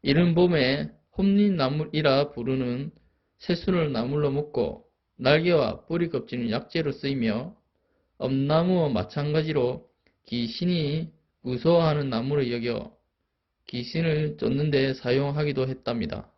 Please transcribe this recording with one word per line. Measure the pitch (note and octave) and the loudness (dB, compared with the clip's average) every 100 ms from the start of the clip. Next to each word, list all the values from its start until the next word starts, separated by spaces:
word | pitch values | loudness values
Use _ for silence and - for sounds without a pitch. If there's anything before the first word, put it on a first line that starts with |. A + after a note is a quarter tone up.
이른 | - C#3+ F3 | 2 2 4
봄에 | E3 F3+ E3 B2+ C#3 D3+ - _ - | 4 4 4 2 0 -4 -12 _ 0
홈린나물이라 | G3 G3 G#3 F3+ C3 D3 D3+ D3+ D3+ C3+ C#3+ | 2 4 4 2 0 0 -2 0 2 4 2
부르는 | - A#2+ C3 B2 B2 D3 - _ _ _ _ | -4 -4 -2 -2 -4 -8 -14 _ _ _ _
새순을 | - F3 - F3+ D#3 | -4 -2 0 0 0
나물로 | B2 A#2+ D3 D3 | -2 -2 0 0
먹고 | C#3 D3 A#2+ A#2+ - _ _ _ - | 0 -4 -2 -2 -4 _ _ _ -2
날개와 | B2 D#3 E3+ E3 A2+ - _ | 2 4 4 2 2 -4 _
뿌리 | E3 E3+ | -2 -2
껍질은 | - - B2 A#2 | -4 -6 -6 -2
약재로 | A2+ - E3 D3 | -4 -4 -4 -4
쓰이며 | C3+ C#3 C#3 A2+ G#2+ D#3 - _ _ _ _ _ _ | -4 -4 -2 0 -2 -6 -14 _ _ _ _ _ _
엄나무와 | B2+ C3+ C#3 D#3 F3+ F#3 D3+ | -2 0 2 2 4 2 2
마찬가지로 | A2 F#2 - D3 D#3 D#3 D3 B2 C#3 - _ _ _ - | 0 -2 -4 0 0 0 0 0 -2 -12 _ _ _ -8
귀신이 | A#2+ A#2 - F3 F3 D3 D#3 D#3+ - _ _ | -4 -4 -4 -2 0 0 -2 -6 -12 _ _
무서워하는 | B2+ B2 D#3+ E3+ D#3+ D3 C3+ | -6 -2 4 4 4 0 -2
나무로 | A#2+ B2+ D3 B2 | -2 -2 0 0
여겨 | A#2+ A#2 A2+ - _ _ _ _ _ _ _ - | -2 -2 -4 -8 _ _ _ _ _ _ _ -12
귀신을 | B2 A#2+ D#3+ E3 D3+ D3+ D3 | -10 -6 -2 0 0 -2 -2
쫓는 | - C3+ D3+ | -2 0 2
데 | C#3+ C3+ | 2 0
사용하기도 | C3 B2 B2+ C#3+ D3 D3 C3+ B2+ | -2 0 0 0 -2 -2 0 -2
했답니다. | C3 - A#2 F#2+ G#2+ - | -4 -4 -4 -4 -6 -12